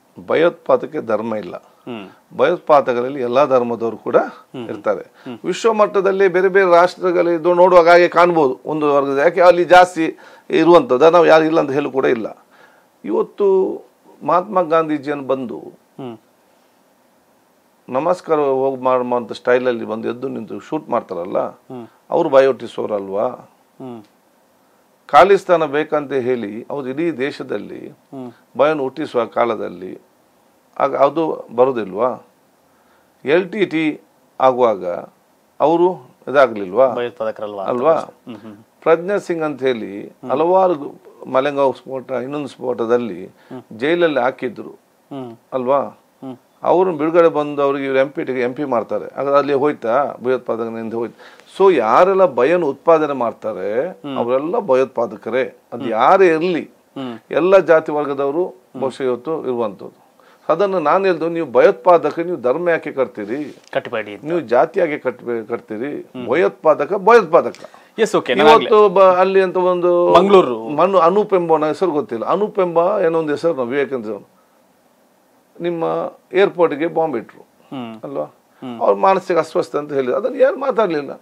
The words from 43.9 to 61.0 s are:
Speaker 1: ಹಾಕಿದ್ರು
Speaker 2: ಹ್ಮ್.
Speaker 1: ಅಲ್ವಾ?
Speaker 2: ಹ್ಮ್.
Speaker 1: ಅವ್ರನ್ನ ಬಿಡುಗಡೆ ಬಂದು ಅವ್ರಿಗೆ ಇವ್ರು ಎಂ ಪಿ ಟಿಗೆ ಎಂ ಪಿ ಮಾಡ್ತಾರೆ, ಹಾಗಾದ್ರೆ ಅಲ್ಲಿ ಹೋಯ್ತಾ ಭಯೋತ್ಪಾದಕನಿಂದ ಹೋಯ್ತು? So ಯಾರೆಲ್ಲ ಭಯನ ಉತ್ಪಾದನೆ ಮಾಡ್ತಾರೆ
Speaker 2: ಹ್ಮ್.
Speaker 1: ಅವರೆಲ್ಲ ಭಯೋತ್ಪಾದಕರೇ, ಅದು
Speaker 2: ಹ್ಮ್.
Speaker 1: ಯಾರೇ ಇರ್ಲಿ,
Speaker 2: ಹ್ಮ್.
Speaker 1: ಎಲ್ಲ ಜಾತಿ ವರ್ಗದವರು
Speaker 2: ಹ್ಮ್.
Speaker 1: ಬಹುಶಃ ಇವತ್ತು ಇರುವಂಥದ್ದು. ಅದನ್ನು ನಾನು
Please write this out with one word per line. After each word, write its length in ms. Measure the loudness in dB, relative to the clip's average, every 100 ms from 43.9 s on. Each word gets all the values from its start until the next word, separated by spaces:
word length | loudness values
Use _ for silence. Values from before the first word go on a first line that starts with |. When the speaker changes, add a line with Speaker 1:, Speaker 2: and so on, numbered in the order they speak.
| 0 0 0
Speaker 1:
ಹಾಕಿದ್ರು 520 | -2 -4 -10 -10 -18 -20 _ _ _
Speaker 2:
ಹ್ಮ್. 260 | -14 -14 -18 _
Speaker 1:
ಅಲ್ವಾ? 260 | -8 -2 -2 -2 -12 _ _
Speaker 2:
ಹ್ಮ್. 140 | -16 -16 _ _
Speaker 1:
ಅವ್ರನ್ನ 340 | 0 2 0 -2
ಬಿಡುಗಡೆ 320 | 0 4 2
ಬಂದು 320 | 2 -4 -2
ಅವ್ರಿಗೆ 240 | -2 -2 -2
ಇವ್ರು 140 | 0
ಎಂ 100 | -2
ಪಿ 140 | -4
ಟಿಗೆ 180 | -6 -4
ಎಂ 120 | -4
ಪಿ 100 | -4
ಮಾಡ್ತಾರೆ, 420 | -4 -4 -2 -8 -8
ಹಾಗಾದ್ರೆ 340 | -8 0 0
ಅಲ್ಲಿ 140 | 2
ಹೋಯ್ತಾ 640 | 0 0 -2 -2 -2 -2 -4
ಭಯೋತ್ಪಾದಕನಿಂದ 720 | -4 -4 -4 -6 -6 -8 -8
ಹೋಯ್ತು? 440 | -6 -8 -10 -20 -20 _ 2
So 180 | 4 4
ಯಾರೆಲ್ಲ 580 | 4 4 4 4 2 2
ಭಯನ 280 | 2 2
ಉತ್ಪಾದನೆ 500 | -2 -4 2 2 2
ಮಾಡ್ತಾರೆ 760 | -2 -4 -6 -10 -8 -6 -4 -4
Speaker 2:
ಹ್ಮ್. 280 | -8 -10 -6
Speaker 1:
ಅವರೆಲ್ಲ 420 | -2 -2 -2 -6
ಭಯೋತ್ಪಾದಕರೇ, 1000 | 0 0 0 -2 -6 -6 -6 -4 -4 -8 _
ಅದು 80 | -10
Speaker 2:
ಹ್ಮ್. 100 | -6
Speaker 1:
ಯಾರೇ 360 | 0 4 6 4
ಇರ್ಲಿ, 340 | 2 -2 -4 -8 _ _ -12
Speaker 2:
ಹ್ಮ್. 220 | -12 -12 -6
Speaker 1:
ಎಲ್ಲ 260 | -2 4 4
ಜಾತಿ 340 | 6 2 2
ವರ್ಗದವರು 540 | -4 -4 -4 -4 -2 -4
Speaker 2:
ಹ್ಮ್. 360 | -8 _ -6
Speaker 1:
ಬಹುಶಃ 220 | -6 -4
ಇವತ್ತು 400 | -4 -4 -4 -6
ಇರುವಂಥದ್ದು. 640 | -6 -4 -4 -8 -18 _ _ _ _ _ -4
ಅದನ್ನು 300 | 0 0 0
ನಾನು 260 | 2 2